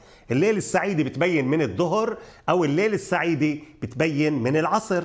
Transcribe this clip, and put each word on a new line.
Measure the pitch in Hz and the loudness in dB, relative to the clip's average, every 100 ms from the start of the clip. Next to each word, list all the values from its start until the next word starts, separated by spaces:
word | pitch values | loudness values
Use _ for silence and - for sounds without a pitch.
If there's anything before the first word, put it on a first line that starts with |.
| - - - | -20 -20 -4
الليلة | 123 196 214 | 0 2 0
السعيدة | - 185 185 170 | 0 -2 0 0
بتبين | 139 131 175 160 131 | -2 0 0 2 2
من | 156 | 0
الظهر، | 131 90 170 202 226 214 - - - | 0 0 0 0 -2 -4 -14 -10 0
أو | 180 151 | 2 2
الليلة | 147 214 | 2 0
السعيدة | 202 - 175 170 151 151 151 - - | -2 -2 -2 0 0 0 -2 -10 -12
بتبين | 110 127 160 143 151 | -10 -2 0 2 0
من | 143 117 151 | 0 0 0
العصر. | 156 208 214 180 | 2 0 0 -4